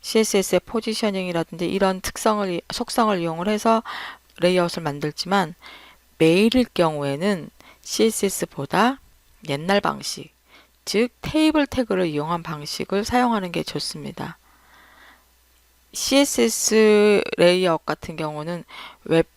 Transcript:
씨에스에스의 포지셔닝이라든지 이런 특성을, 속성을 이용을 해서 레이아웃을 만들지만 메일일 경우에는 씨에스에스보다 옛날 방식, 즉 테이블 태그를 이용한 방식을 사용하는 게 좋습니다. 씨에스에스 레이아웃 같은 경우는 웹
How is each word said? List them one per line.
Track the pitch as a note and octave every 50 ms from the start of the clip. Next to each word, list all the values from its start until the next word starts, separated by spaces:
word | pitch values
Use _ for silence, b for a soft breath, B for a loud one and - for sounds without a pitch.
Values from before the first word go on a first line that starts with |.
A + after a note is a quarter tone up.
씨에스에스의 | - - - A3 A3 - - G3+ F#3+ - - F3+ _
포지셔닝이라든지 | - - A3+ A3 - A3 - - G#3+ G3 F#3+ F#3 F3+ F3 E3+ E3 _ - E3 F3+ E3
이런 | - G3 G3 F#3+ F#3+ F#3
특성을, | - - - - - A3+ G#3+ G#3 G3+ F#3+ F3 E3+ - _
속성을 | - - A#3+ - - - A#3 G#3+ G3+
이용을 | F3+ E3+ E3+ D#3+ E3 F3
해서 | G#3 G#3+ G#3 - A#3 A3+ A3 - B B B B B B B _ _ _ -
레이아웃을 | E3+ F3+ F3+ F3+ F3 E3+ - F3 E3
만들지만 | D3+ C#3+ D3 D3 D3+ D3+ - - F3 F#3+ G3+ F#3 D#3 F3 _ B B B B B B B B B _ _
메일일 | _ D#3+ D#3+ E3 F3+ G#3+ A#3 A#3 B3+ B3 - _
경우에는 | - F3 D#3+ D#3 D3 C#3+ C#3 C#3 C#3+ F3 G#3 G3+ E3+ D3 - _ _ B B B B
씨에스에스보다 | B - - - G#3+ A3+ G#3+ - - G3 - - - - - - C#3+ - - E3+ G#3+ B3 C#4 C4+ _ - _ _ _ _ _ _ -
옛날 | D3+ C#3 C#3+ D#3 F3+ G3 G3+
방식, | G3 D#3+ C#3+ C#3 C#3 - - - C#3+ D3+ _ _ b b b b b b b b _
즉 | - - G3+ A#3 B3 _ _
테이블 | - - - D#4 D#4 D#4 D4+ D#4 C#4+
태그를 | - - C4 B3+ A3 G3+ F#3 F#3
이용한 | E3 D3 D3 D3 D#3+ F3 E3+ E3+
방식을 | E3 D#3 D3 D3 C#3+ - - - _ F#3 G3 G#3
사용하는 | - B3 B3 B3 A#3+ A#3 G#3 F#3+ F3 E3+
게 | E3 D#3
좋습니다. | - - D3 - - - D#3 C#3+ C#3 - - - D3+ E3 _ b b b b b b b b b b b b b b b b b b b _ _ _ _ _ _ _ _ _ _ _ -
씨에스에스 | - - - C4+ C#4 C#4+ C#4 - - A#3 A3+ A3 - - - G#3+ A3 A3 G#3+ G#3+ G#3 G#3 G#3+ G#3 G3 - - -
레이아웃 | - F3 F3 F3+ F#3 F#3 F3+ E3 D#3 _
같은 | - D3+ - - - E3
경우는 | D3+ D#3 D#3 D3+ D3+ D3+ D#3+ F3 E3+ D#3+ B B B B B B B _
웹 | - D#3 E3 E3 _ _